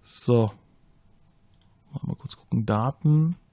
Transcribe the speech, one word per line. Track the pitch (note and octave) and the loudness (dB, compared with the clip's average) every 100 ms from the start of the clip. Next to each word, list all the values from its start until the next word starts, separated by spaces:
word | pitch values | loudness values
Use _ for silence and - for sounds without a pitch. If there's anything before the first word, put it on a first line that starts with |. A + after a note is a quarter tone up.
So. | - - - A#2+ A2 - _ _ _ _ _ _ _ _ _ _ _ _ _ C#3+ | -8 -6 2 2 2 -4 _ _ _ _ _ _ _ _ _ _ _ _ _ -12
Mal | - - | -10 -10
kurz | - - | -12 -16
gucken. | _ A#2+ | _ -4
Daten. | G#2+ G#2+ B2 - D3+ D3+ D#3+ F3 _ | 0 0 -2 -2 2 2 2 -4 _